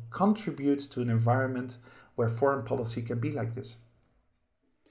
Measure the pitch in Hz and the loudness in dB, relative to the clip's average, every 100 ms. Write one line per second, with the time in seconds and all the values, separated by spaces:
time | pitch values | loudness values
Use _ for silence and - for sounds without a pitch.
0 | - - 196 208 - 139 139 139 - - | -8 2 2 2 0 -2 2 0 0 -4
1 | 123 113 117 127 131 127 127 - - - | 0 2 4 4 2 -2 -6 -10 -18 -20
2 | - - 113 117 139 139 117 123 113 - | -10 -2 -2 2 2 2 0 -2 -2 -4
3 | 117 120 147 143 113 117 - - _ _ | -4 -2 -2 -2 -4 -6 -12 -16 _ _
4 | _ _ _ _ _ _ _ _ _ | _ _ _ _ _ _ _ _ _